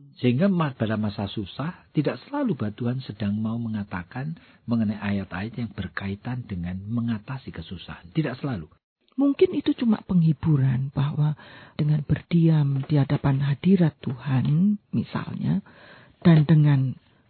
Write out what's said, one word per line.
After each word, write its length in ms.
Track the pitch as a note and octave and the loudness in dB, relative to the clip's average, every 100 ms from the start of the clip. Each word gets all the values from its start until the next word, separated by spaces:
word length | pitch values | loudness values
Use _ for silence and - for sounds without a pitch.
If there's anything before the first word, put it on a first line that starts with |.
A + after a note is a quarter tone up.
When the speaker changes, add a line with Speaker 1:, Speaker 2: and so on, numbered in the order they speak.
| - - | -20 -2
Speaker 1:
Sehingga 320 | B2 B2 G3+ | 0 2 2
ma-, 240 | F3+ D3+ B2+ | 2 0 -2
pada 240 | A2 G#2+ | -2 -2
masa 320 | G#2+ G2+ G2+ | -4 -4 -6
susah, 560 | - G2 - D3 - _ - | -6 -10 -8 -8 -10 _ -4
tidak 240 | C#3 - - | -2 -4 -8
selalu 300 | C#4+ C4+ D#3 | -4 -2 -2
bahwa 140 | G#2 G2+ | -4 -4
Tuhan 220 | A#2+ C3 - | -4 -4 -8
sedang 340 | G#2+ G#2 G#2 | -6 -4 -2
mau 160 | A2 A#2 | -4 -4
mengatakan 800 | A#2 A2 G2+ F2+ F2 B2 C#3+ E3 - _ - | -6 -6 -6 -10 -10 -10 -10 -10 -16 _ -4
mengenai 320 | A#2 G#2+ G#2 | -2 0 -2
ayat-ayat 540 | G2+ G2+ F#2 F2+ G#2+ B2+ | -4 -4 -4 -8 -8 -8
yang 160 | A#2 | -10
berkaitan 720 | - F#2 - G2 G2 A#2+ B2 | -8 -10 -8 -8 -8 -8 -8
dengan 320 | A#2+ F#2+ F2 F#2 | -8 -8 -6 -8
mengatasi 720 | G2+ A#2 A#2 A2 - C3 - - | -6 -4 -2 -4 -8 -12 -12 -14
kesusahan. 560 | E2 F2 - E2 E2+ | -12 -14 -14 -18 -8
Tidak 240 | D3+ D3+ C#3 | -4 -4 -4
selalu. 240 | C#3+ A2+ D#2 _ _ _ _ - | -6 -8 -10 _ _ _ _ 0
Speaker 2:
Mungkin 360 | C#4+ C#4 F#4 D#4+ | 0 4 2 2
itu 200 | C#4+ D4 | -2 0
cuma 240 | A#3+ G#3+ | 0 0
penghiburan 880 | - F#3 D#3+ D3+ E3+ D3 C3 C3 C3+ C#3 | 0 2 4 2 2 2 2 0 -2 -2
bahwa 400 | C#3 D3 D3+ D3 - - - - | -2 0 0 -2 -10 -20 -14 -4
dengan 280 | D3+ D3+ | 0 0
berdiam 800 | D3 D3 - E3+ E3 D#3 C#3+ C#3 C3+ | 0 -2 2 4 4 4 2 0 0
di 80 | D3 | 2
hadapan 440 | C3+ D3 C#3 C3+ | 2 0 0 0
hadirat 520 | C#3+ C#3+ F3 F#3+ E3 - | 0 0 2 4 4 0
Tuhan, 800 | - B2+ C#3+ B2+ C#3+ D3 G3 G#3 _ - | -8 -8 -2 0 2 2 2 0 _ -4
misalnya, 680 | - - - - - F3 - - - - - _ | -4 -6 -8 -6 -2 -2 -4 -18 -20 -20 -20 _
dan 240 | F3 D#3+ D3 | 6 6 6
dengan 480 | D#3 D3 C#3 C3 - _ _ _ | 6 6 4 2 -4 _ _ _